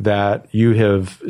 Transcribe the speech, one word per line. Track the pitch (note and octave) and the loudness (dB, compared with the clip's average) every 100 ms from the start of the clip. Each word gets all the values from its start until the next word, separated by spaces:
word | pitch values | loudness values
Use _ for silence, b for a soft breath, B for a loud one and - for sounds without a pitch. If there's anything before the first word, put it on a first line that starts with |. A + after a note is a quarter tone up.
that | G#2 G2+ G2+ G#2 - | -2 0 -2 -4 -4
you | G#2+ A#2 | 0 2
have | A2 G#2 G2 F#2 - | 2 2 0 -2 -10